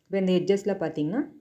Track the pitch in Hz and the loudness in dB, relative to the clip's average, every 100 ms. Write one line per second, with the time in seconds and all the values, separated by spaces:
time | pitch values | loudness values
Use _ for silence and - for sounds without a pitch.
0 | _ 190 185 180 156 196 202 190 160 156 | _ -2 2 2 2 0 0 -2 -4 -4
1 | 151 220 330 - | -2 -2 -6 -8